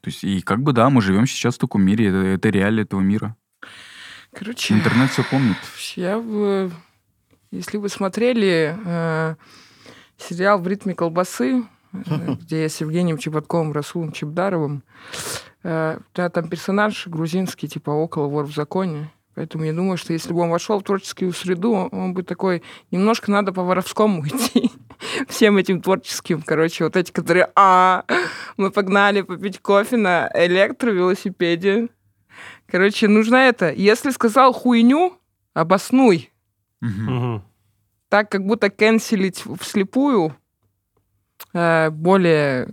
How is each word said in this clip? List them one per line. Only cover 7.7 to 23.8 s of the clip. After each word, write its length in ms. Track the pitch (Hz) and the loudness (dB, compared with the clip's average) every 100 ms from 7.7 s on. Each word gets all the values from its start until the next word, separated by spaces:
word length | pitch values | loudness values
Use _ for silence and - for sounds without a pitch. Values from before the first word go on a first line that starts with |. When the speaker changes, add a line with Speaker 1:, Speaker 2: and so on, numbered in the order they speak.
| 214 | -6
Speaker 2:
вы 100 | 202 | -6
смотрели, 880 | - 196 196 240 233 196 165 151 175 | -4 -4 0 0 2 2 2 0 -4
э, 520 | 190 170 165 160 160 156 _ - _ _ - - _ _ | -6 -4 -2 -2 -4 -6 _ -20 _ _ -20 -20 _ _
сериал 420 | - 170 196 208 | -14 -2 0 0
«В 80 | 175 | -2
ритме 280 | 202 202 170 | -4 -6 -4
колбасы», 680 | 170 165 185 - 254 254 226 _ _ | -2 -2 -4 -2 -2 -2 -4 _ _
э, 420 | 190 180 156 170 127 | -14 -6 -4 -4 -8
Speaker 3:
<laughs> 60 | |
Speaker 2:
где 220 | - 160 | -6 -4
я 60 | 160 | -4
с 120 | - | -4
Евгением 360 | 156 170 175 156 | -6 -2 -2 -2
Чеботковым, 560 | 160 156 151 175 156 | -4 -6 -2 -2 -2
Расулом 380 | 147 147 175 156 | -4 -6 -6 -8
Чебдаровым, 720 | - 151 165 190 180 147 143 _ - - - - - - _ | -8 -8 -4 -2 -2 -4 -6 _ -20 -16 -14 -10 -12 -14 _
э, 360 | 180 160 160 - - - | -6 -4 -4 -6 -10 -6
да, 140 | 175 | -2
там 200 | 170 165 | -4 -6
персонаж 580 | 175 - 196 208 - 180 | -8 -4 0 0 -4 -8
грузинский, 600 | 160 165 180 185 - 147 | -6 -4 -2 -4 -6 -10
типа, 240 | 165 151 | -8 -4
около 360 | 151 165 165 143 | -2 -2 -2 -2
вор 180 | 147 147 | -2 -4
в 80 | 147 | -6
законе. 560 | 147 185 190 151 151 _ _ - | -4 -4 -4 -6 -12 _ _ -12
Поэтому 280 | 160 160 156 | -10 -6 -4
я 80 | |
думаю, 240 | 160 190 175 | -2 -2 -4
что 160 | - | -4
если 200 | 165 - | -6 -4
бы 60 | 170 | -2
он 80 | 170 | 0
вошел 300 | 170 - 208 | -2 -2 -4
в 40 | |
творческую 480 | 196 196 - - 185 | -2 -4 -4 -6 -6
среду, 380 | 170 180 180 220 | -4 -4 -2 0
он, 160 | 208 180 | 0 -2
он 220 | 190 185 | -6 -6
бы 100 | 180 | -6
такой, 400 | 180 180 190 170 - - _ | -8 -4 -2 -2 -6 -20 _
немножко 380 | 180 208 233 - | -2 0 0 0
надо 200 | 202 196 | 0 -2
по-воровскому 720 | 185 180 180 | -4 -2 -2